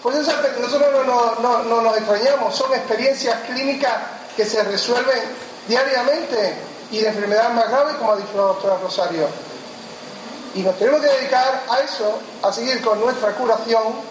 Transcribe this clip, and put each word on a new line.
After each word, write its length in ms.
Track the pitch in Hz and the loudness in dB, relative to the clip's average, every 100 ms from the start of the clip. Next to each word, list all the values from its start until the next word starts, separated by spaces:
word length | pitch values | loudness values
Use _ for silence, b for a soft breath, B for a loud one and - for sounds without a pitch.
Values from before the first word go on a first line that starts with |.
Pues 140 | 240 285 | 0 0
esa, 240 | 302 294 277 240 | 0 0 0 -2
nosotros 320 | 247 285 285 | -2 2 4
no, 120 | 269 | 4
no, 320 | 254 247 233 226 | 4 4 2 2
no, 280 | 240 226 | 2 2
no 180 | 226 226 | 2 2
nos 160 | 226 214 | 4 2
extrañamos, 560 | 208 208 247 277 220 | 2 2 4 2 0
son 200 | - 262 | -2 0
experiencias 640 | 262 - 233 262 269 240 226 240 | 0 0 0 2 2 0 -2 -4
clínicas 460 | 247 269 277 269 220 - - - - | -4 -2 0 0 -2 -4 -12 -12 -2
que 100 | 208 | 0
se 160 | 220 | 2
resuelven 640 | 196 202 - 240 262 247 127 - - - - | 0 0 0 0 2 0 -2 -10 -14 -16 -2
diariamente 880 | 240 269 254 247 311 320 233 208 - - - - | 0 2 2 2 0 0 0 -2 -4 -12 -14 -8
y 80 | 220 | -2
de 80 | 214 | 0
enfermedades 480 | 208 202 208 233 233 | 0 0 2 2 2
más 140 | 220 | 2
graves, 260 | 254 294 294 | 2 2 0
como 160 | 226 | 0
ha 60 | 202 | 0
dicho 120 | 196 202 | -2 0
la 80 | |
doctora 340 | 196 185 196 185 | 0 2 0 0
Rosario. 500 | 185 190 170 170 147 - - - - - - - - - - - - | -2 -2 -2 0 -2 -4 -14 -16 -16 -16 -16 -16 -16 -16 -14 -14 -10
Y 80 | 190 | -2
nos 160 | 190 180 | 0 2
tenemos 240 | 226 302 | 4 4
que 60 | 294 | 4
dedicar 560 | 269 254 254 262 262 - | 2 2 2 2 0 0
a 120 | 247 | 0
eso, 400 | 285 - 208 226 - - | 0 -2 -2 -2 -6 -2
a 120 | 196 | -2
seguir 280 | 202 247 247 | 0 -2 0
con 200 | 220 208 | 0 2
nuestra 300 | 233 254 214 | 2 2 -2
curación 520 | - 247 220 226 226 220 - - | 0 0 0 2 2 2 -4 -10